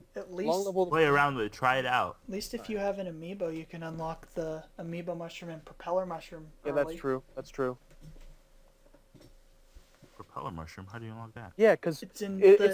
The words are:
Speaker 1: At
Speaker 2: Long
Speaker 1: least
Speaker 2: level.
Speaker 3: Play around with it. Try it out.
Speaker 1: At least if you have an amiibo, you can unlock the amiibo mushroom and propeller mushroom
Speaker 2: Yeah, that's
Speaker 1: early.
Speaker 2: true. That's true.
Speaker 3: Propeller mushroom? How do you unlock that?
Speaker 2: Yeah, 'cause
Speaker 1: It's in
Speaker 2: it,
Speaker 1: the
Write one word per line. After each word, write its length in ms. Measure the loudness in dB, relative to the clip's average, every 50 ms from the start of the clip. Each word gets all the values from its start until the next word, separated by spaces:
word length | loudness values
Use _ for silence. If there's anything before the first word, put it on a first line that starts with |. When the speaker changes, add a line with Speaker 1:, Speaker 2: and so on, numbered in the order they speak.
| -16 _ -14
Speaker 1:
At 120 | -14 -12 -10 -8
Speaker 2:
Long 40 |
Speaker 1:
least 300 | -4 -2 0 0 0 0
Speaker 2:
level. 200 | 0 2 0 2
Speaker 3:
Play 180 | 2 4 4 6
around 320 | 6 8 6 4 4 2
with 100 | 0 -2
it. 60 | -4 -4
Try 240 | 0 2 2 4 4
it 80 | 2
out. 300 | 2 2 2 2 0 -4 _ -12
Speaker 1:
At 60 | -10 -8
least 220 | -8 -8 -8 -10
if 140 | -10 -8 -6
you 100 | -6 -4
have 200 | -2 -2 -2 -4
an 80 | -6
amiibo, 500 | -8 -10 -10 -12 -12 -8 -6 -6 -6 -6
you 80 | -8 -10
can 180 | -12 -12 -12 -10
unlock 480 | -10 -8 -8 -8 -8 -8 -10 -14 -12 -8
the 300 | -6 -6 -6 -6 -8 -12 -16 -14 -12
amiibo 380 | -10 -8 -8 -8 -6 -8 -8
mushroom 340 | -8 -8 -12 -12 -12 -12 -12 -14
and 120 | -14 -16
propeller 400 | -18 -20 -12 -6 -2 -2 -2 -2
mushroom 400 | -2 -8 -10 -12 -14 -16 -16 -16 -18 -20 -10 -8
Speaker 2:
Yeah, 60 | -2 0
that's 140 | 0 0
Speaker 1:
early. 120 | 0 -2 -6
Speaker 2:
true. 240 | -2 -2 -2 -2 -4 -10 -14
That's 140 | -14 -14 -12
true. 260 | -4 -2 -2 -2 -2 -6 _ -20 -20 -20 -20 -20 -18 -18 -20 -20 -20 -20 _ _ _ -20 -20 _ _ _ _ -20 -20 -20 _ _ _ -20 -20 -20 -20 -20 -20 -20 -20 -20 -20 -20 -20 -20 -20 _ _ -20 -20 -20 -20
Speaker 3:
Propeller 340 | -20 -20 _ -12 -8 -8 -8
mushroom? 380 | -8 -8 -10 -10 -12 -14 -14 -12
How 80 | -12 -12
do 60 | -12
you 60 | -12 -12
unlock 220 | -12 -14 -14 -14
that? 180 | -14 -16 -12 0
Speaker 2:
Yeah, 200 | 4 6 6 6
'cause 260 | 6 2 -4 -4 -4 -10
Speaker 1:
It's 200 | -14 -10 -10 -8
in 200 | -6 -2 8 10
Speaker 2:
it, 160 | 10 10 12
Speaker 1:
the 60 | 10 4